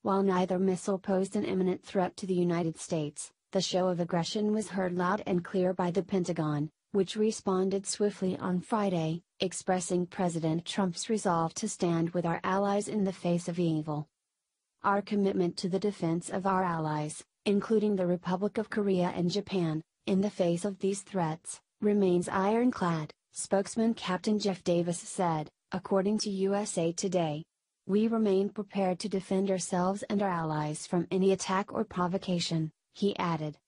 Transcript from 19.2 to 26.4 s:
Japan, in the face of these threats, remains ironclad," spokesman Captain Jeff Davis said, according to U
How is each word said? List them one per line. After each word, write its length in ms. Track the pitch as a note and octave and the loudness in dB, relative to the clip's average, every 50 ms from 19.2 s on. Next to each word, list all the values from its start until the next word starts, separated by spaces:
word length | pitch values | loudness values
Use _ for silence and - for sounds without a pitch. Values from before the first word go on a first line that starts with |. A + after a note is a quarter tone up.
| E3+ F3+ | 0 0
Japan, 520 | E3 G#3 G3+ - G3 F#3+ F3 D#3+ D#3 D#3 - _ _ _ _ | 0 -2 -4 -2 0 0 0 0 0 -4 -6 _ _ _ _
in 160 | - G3 F#3+ G3 | 0 0 2 2
the 80 | G#3 | 0
face 340 | - - F#3+ E3+ E3+ F3 - | 0 0 2 2 2 0 -2
of 140 | G#3 G3 F#3+ | -4 -4 -2
these 240 | - F#3+ G3+ G3 - | -2 -2 -2 -2 -6
threats, 580 | - - F#3+ E3+ D#3 D#3 E3 _ - - - _ _ _ _ - | -6 -2 -2 -2 -2 -2 -6 _ -14 -14 -14 _ _ _ _ 0
remains 440 | G#3 G#3 G#3 G3 F#3 F3 F3 F3+ - | 2 4 4 4 4 4 4 2 0
ironclad," 840 | - G3 F#3+ G3+ A3 A#3 B3 B3+ A#3+ - F#3+ F3 E3+ D#3+ D#3 D3+ - _ _ _ _ | 0 0 2 2 2 4 2 2 2 2 0 0 0 -2 -4 -8 -12 _ _ _ _
spokesman 600 | - - - - G3 G3 - - A3+ A3 A3+ A3+ | -12 -4 0 0 0 0 0 0 0 2 2 0
Captain 460 | - - - F#3 F3 - A3+ G#3+ G#3 | -2 -2 -2 -2 0 0 0 0 2
Jeff 260 | - G#3 F#3 F3+ - | 2 0 -2 -2 0
Davis 340 | - F3 E3+ F3 F3 E3+ - | 2 2 2 2 0 -2 -6
said, 520 | - - - - F#3 F3 E3 D#3 D3+ D3+ _ _ _ _ - | -6 -10 -4 -2 0 0 0 0 -4 -6 _ _ _ _ -8
according 440 | F#3+ - - G3+ F#3+ F#3+ G3+ G#3+ | -8 -4 0 2 2 2 2 0
to 140 | G#3 - G#3+ | 0 -2 -2
U 240 | G3 F#3+ | -2 0